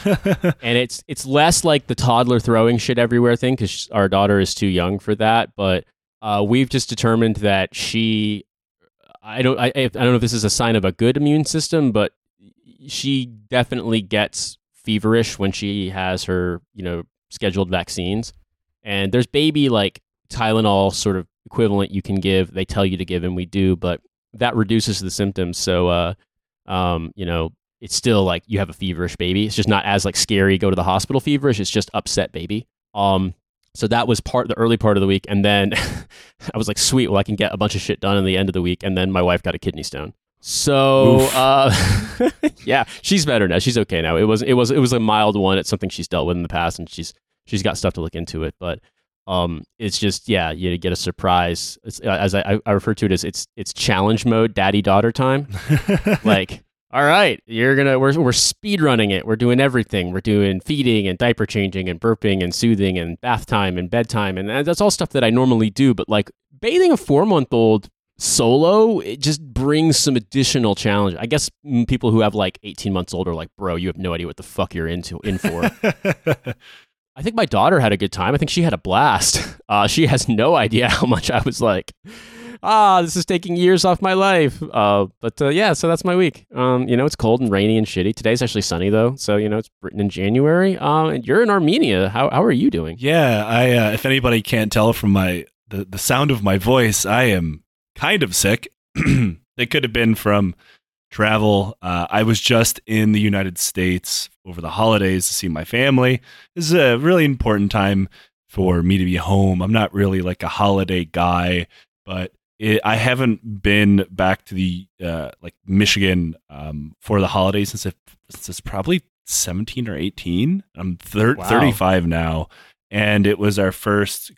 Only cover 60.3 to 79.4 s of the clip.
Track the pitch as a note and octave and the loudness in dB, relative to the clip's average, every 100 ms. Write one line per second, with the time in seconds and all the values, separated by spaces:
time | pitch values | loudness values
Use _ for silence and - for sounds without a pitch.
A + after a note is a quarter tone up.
60.3 | G#2 G2 F#2+ - D3 B2 A2 G2 F2 A#2+ | 2 2 0 -4 -2 2 2 0 -2 -2
61.3 | A2+ G#2 G#2+ G2 F#2+ F#2 E2 A2+ A2 G#2+ | 0 -2 -2 -2 -4 -6 -2 -2 0 0
62.3 | F#2+ F2+ - A#2 G#2 F#2+ F2+ E2+ E2+ B2 | 0 -2 0 0 2 0 -2 -6 -8 -4
63.3 | A2 - A2 F#2+ F2+ F2 A#2 A#2 A2 G2 | -4 -2 -2 0 -4 -4 -4 -2 -2 -4
64.3 | F#2 G2+ C3 D3 E3+ G3+ - E3 C3+ A2+ | -4 -6 -4 -2 0 0 0 -4 0 2
65.3 | A#2+ C3 A2+ A2 A2+ C3+ G2+ - G#2 - | 2 2 2 0 2 2 2 0 -2 -2
66.3 | _ _ C3+ A#3 F4 F4+ C4 - C#3+ G#3 | _ _ -6 -2 2 4 2 2 2 4
67.3 | E3+ B2 A#2 A2+ G#2+ - _ _ - - | 2 2 2 4 2 -2 _ _ -8 -2
68.3 | - A#2 C3+ E3 G#3 A3+ G3+ G2+ C3+ C#3 | 2 4 4 6 4 4 2 -6 -4 -2
69.3 | D3+ C#3+ A#2 C#3 D3+ D#3+ C3+ D3 B2 - | -2 -6 -4 0 2 2 2 2 0 -2
70.3 | C3+ C3 C3+ A2 G2+ A2 G2+ G2+ E2 A#2 | -2 0 2 2 0 0 0 0 -2 -2
71.3 | D3 - _ D3 A#2+ A2+ B2+ A#2 A2 G#2+ | -2 -2 _ -2 0 0 0 2 4 2
72.3 | G#2 F#2 - G#2 - G#2 F#2 F2+ F2 F#2 | 0 -4 -6 -18 -8 -4 -4 -4 -6 -4
73.3 | E2 E2 - F#2+ E2+ F2+ E2+ F#2 E2+ E2+ | -6 -10 -8 -6 -4 -6 -6 -6 -6 -8
74.3 | - - - F2+ F2 E2 F2 E2+ F2 G#2 | -12 -12 -6 -4 -4 -6 -6 -8 -10 -6
75.3 | F#2 - E2+ G3 - G#3+ - G3 - D#3+ | -4 -4 -2 -4 -2 -4 -2 -4 -4 -2
76.3 | - B2+ - - - _ _ _ C3 F#3+ | -4 -6 -12 -16 -20 _ _ _ -10 -6
77.3 | A3+ E3+ G2+ C#3 E3+ A2+ G2+ G2 - F#2+ | -2 0 2 4 4 4 2 -2 -2 -2
78.3 | C#3 D#3 F3 E3 F2+ F#2+ G2+ C#3+ G2 - | 0 0 0 0 0 0 2 4 2 0
79.3 | - | -2